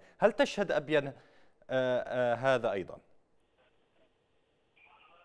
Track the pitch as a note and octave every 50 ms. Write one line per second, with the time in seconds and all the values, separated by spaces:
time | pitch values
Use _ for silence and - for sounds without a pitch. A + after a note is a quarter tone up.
0 | - - - - F#3 G#3+ A3 - C#4 - - G3+ G3+ - - D3+ D3 C3+ D3+ D3
1 | C3+ C#3 B2+ - - - - - - - _ _ _ - B2+ C3 B2+ B2+ B2 A#2+
2 | - - - B2+ B2 A#2+ A#2 A#2 B2+ C3+ C3 B2 A2+ A2 F#2+ G2+ E2+ - - -
3 | - _ - - _ _ _ _ _ _ _ _ _ _ _ _ _ _ _ _
4 | _ _ _ _ _ _ _ _ _ _ _ _ _ _ _ _ _ - - -
5 | - - - -